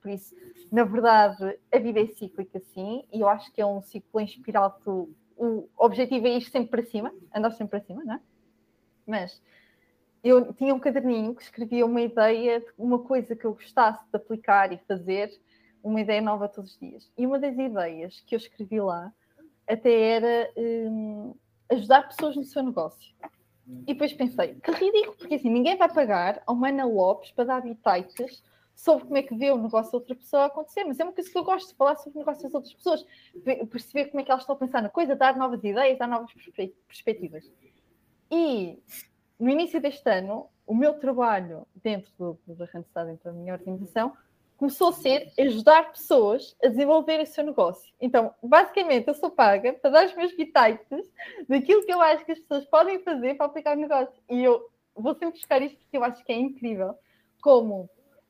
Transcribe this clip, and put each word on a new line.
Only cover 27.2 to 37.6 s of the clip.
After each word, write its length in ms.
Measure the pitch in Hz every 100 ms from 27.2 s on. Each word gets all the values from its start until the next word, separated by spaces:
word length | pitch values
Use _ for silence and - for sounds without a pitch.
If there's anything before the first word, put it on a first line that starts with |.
| -
para 120 | -
dar 160 | 240 254
bitites 840 | 247 226 214 180 180 - 254 - _ _ _
sobre 300 | _ - 302
como 140 | - 277
é 40 |
que 120 | 277
vê 160 | 226 277
o 80 | 254
negócio 320 | 220 220 226
de 60 | 247
outra 180 | 247
pessoa 320 | 254 - 285 285
acontecer, 380 | 294 302 403
mas 140 | 359 254
é 60 |
uma 80 | 349
coisa 180 | 370 349
que 60 | 359
eu 80 |
gosto 240 | 359 370 -
de 60 |
falar 220 | - 277 294
sobre 220 | 294 302
o 20 |
negócio 240 | 294 294
das 100 | 269
outras 180 | 294 -
pessoas, 320 | _ 359 311 - _ _ -
pe-, 220 | 254 262 226
perceber 400 | 240 - 285 285
como 140 | 285
é 40 |
que 60 | 269
elas 120 | 262
estão 140 | 269 277
a 20 |
pensar 240 | 262 262
na 60 | 214
coisa, 260 | 339 294
dar 220 | 262 262 254
novas 260 | 262 240
ideias, 360 | 208 208 269 262
dar 80 | 240
novas 260 | 233 233
perspe-, 420 | _ - - 190 - _
perspectivas. 640 | - - 214 165 156 - _